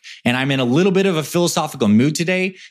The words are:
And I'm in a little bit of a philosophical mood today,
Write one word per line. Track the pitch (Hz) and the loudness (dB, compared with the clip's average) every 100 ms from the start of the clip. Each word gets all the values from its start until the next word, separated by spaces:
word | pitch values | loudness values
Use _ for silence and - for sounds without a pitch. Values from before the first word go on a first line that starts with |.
| - - - | -20 -8 -4
And | 123 | -2
I'm | 135 | 0
in | 135 | 0
a | |
little | 123 139 196 | 0 2 2
bit | 185 196 | 2 0
of | 160 | -2
a | |
philosophical | 143 175 170 - 156 139 113 | -2 0 0 0 -4 -2 2
mood | 107 135 | 4 2
today, | 156 170 185 190 190 - | 0 -2 -2 -4 -8 -10